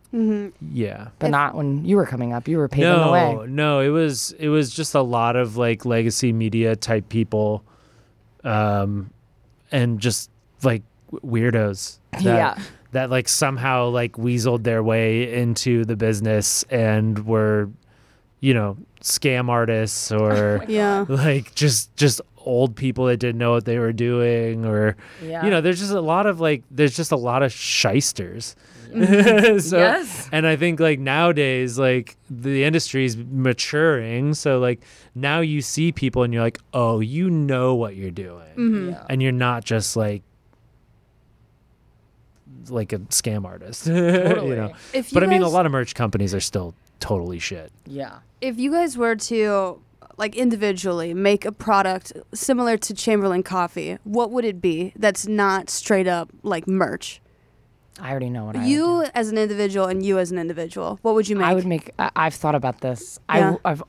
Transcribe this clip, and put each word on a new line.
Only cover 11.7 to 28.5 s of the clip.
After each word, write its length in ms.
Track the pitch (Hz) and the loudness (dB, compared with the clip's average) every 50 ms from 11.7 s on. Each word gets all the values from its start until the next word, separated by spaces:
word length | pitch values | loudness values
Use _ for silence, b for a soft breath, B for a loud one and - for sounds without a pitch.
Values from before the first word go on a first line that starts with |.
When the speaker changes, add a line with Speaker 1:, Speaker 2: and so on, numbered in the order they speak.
| 98 95 - - - _ _ - - | -2 -6 -10 -14 -14 _ _ -16 -6
Speaker 2:
that, 100 | - 190 | -2 2
Speaker 3:
Yeah. 320 | - 117 226 - 135 - - 196 B B B B B - | 2 4 4 2 2 0 -4 -10 B B B B B -4
Speaker 2:
that, 180 | 131 131 123 | -4 -2 0
like, 180 | 127 127 120 - | 0 -2 0 0
somehow, 600 | - - 156 139 135 123 127 135 131 127 123 123 | 0 0 0 0 -2 -2 -2 0 2 2 2 0
like, 240 | 120 123 120 117 - | 0 0 -2 -2 -4
weaseled 500 | 113 113 123 123 120 110 127 120 120 110 | -4 -2 0 0 2 2 2 0 0 0
their 200 | 120 113 113 110 | 0 0 0 2
way 500 | 110 110 113 113 110 113 113 123 120 117 | 2 2 2 2 2 2 0 0 -2 -2
into 500 | 123 123 120 113 - - 127 120 117 117 | 0 0 0 0 0 0 2 2 2 2
the 120 | 107 117 | 0 -2
business 680 | 101 113 110 110 101 110 110 107 104 101 - - - - - | 0 0 0 0 0 0 0 2 2 2 0 -2 -2 -4 -2
and 560 | 135 120 113 110 107 107 107 110 107 104 107 | 0 0 2 2 2 2 2 0 0 -2 -2
were, 420 | 110 113 110 107 107 107 104 104 98 107 - _ b b b b b b b b b b - | -2 0 2 2 2 2 0 -2 -4 -8 -16 _ b b b b b b b b b b -4
you 140 | 135 135 127 | 0 0 2
know, 220 | 113 104 101 98 135 - _ _ - - | 2 0 -4 -6 -8 -14 _ _ -12 -6
scam 460 | - - - - 143 127 123 127 123 | -6 -6 -2 0 0 0 0 0 0
artists 640 | 120 117 117 113 113 110 110 104 - - - - 110 | 0 0 0 0 0 0 -2 -2 -4 -6 -6 -4 -2
or 480 | 107 107 107 107 104 104 104 104 104 | 0 2 2 2 2 2 2 0 -2
Speaker 3:
<laughs> 20 | - | -2
Oh 40 | |
my 60 | - 220 | -2 -2
Speaker 1:
Yeah. 320 | 214 208 202 202 196 202 160 | 0 0 0 0 0 -2 -2
Speaker 3:
God. 100 | 135 135 | -2 0
Speaker 2:
like, 360 | 139 156 139 139 110 - - | 2 2 2 0 -2 -6 -4
just, 400 | - 147 147 117 - - - _ | 0 0 2 2 0 -4 -6 _
just 240 | - 143 143 117 - - _ _ _ - | 2 2 2 2 0 -6 _ _ _ -6
old 320 | 135 123 120 131 131 110 | -2 2 2 2 2 0
people 300 | - 135 131 113 127 127 | -2 -4 -4 -2 0 0
that 120 | 127 123 110 | 0 0 0
didn't 200 | 123 123 117 117 | 0 -2 -2 0
know 120 | 120 120 | 0 2
what 140 | 117 120 110 | 2 2 0
they 140 | 120 117 120 | 0 -2 0
were 140 | 117 113 117 | 0 0 0
doing, 720 | 110 117 120 123 120 120 120 117 117 113 113 113 113 113 | 0 0 0 2 2 2 2 2 2 0 -2 -2 -2 -2
or, 320 | 110 107 104 107 107 104 B B B B B 170 | 0 0 2 2 2 0 B B B B B -12
Speaker 3:
Yeah. 180 | 160 160 165 165 | -10 -8 -2 0
Speaker 2:
you 60 | 208 | 2
know, 100 | 196 165 | 2 4
there's 200 | 156 180 180 175 | 4 2 0 0
just 120 | 202 196 202 | -2 -2 -2
a 80 | 190 | -2
lot 260 | 165 156 165 185 208 | 0 2 2 2 2
of, 120 | 208 190 165 | 2 0 2
like, 220 | 165 156 151 123 - _ | 2 0 0 0 -4 _
there's 260 | 135 127 151 139 117 | 0 2 2 2 2
just 140 | - 165 - | 0 -2 -2
a 60 | 160 | -2
lot 260 | 131 120 123 120 131 139 | -2 0 0 2 2 2
of 100 | 127 - | 0 -2
shysters. 1000 | - - - - - - 110 98 139 139 - - - 95 87 - 113 117 - | -4 -6 -4 -2 0 2 2 2 2 2 0 -4 -6 -8 -10 -10 -12 -12 -12